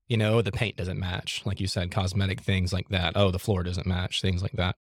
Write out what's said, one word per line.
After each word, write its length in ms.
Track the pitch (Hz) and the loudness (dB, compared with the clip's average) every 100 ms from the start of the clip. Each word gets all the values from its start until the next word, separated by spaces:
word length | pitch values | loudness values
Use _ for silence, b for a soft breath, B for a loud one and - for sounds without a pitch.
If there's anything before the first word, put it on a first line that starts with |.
| - | -2
you 80 | 113 | 2
know, 240 | 107 113 | 4 4
the 100 | 98 | 2
paint 240 | - 107 - | -2 -4 -4
doesn't 200 | 90 95 | -4 -4
match, 420 | 90 101 - - | -4 -4 -6 -6
like 140 | - 98 | -4 -2
you 80 | 92 | -2
said, 240 | - 90 | -2 -2
cosmetic 480 | 104 92 98 95 95 | 0 0 0 0 -2
things 300 | - 95 90 | 0 2 2
like 180 | 95 - | 0 0
that. 240 | 92 85 | 0 2
Oh, 140 | 101 98 | 4 4
the 80 | 92 | 2
floor 220 | - 95 | 0 0
doesn't 220 | 87 87 | 0 -2
match, 360 | 92 90 92 - | 0 -2 -2 -2
things 200 | 95 90 | 0 0
like 120 | 95 | -2
that. 220 | - 90 - | -2 -4 -4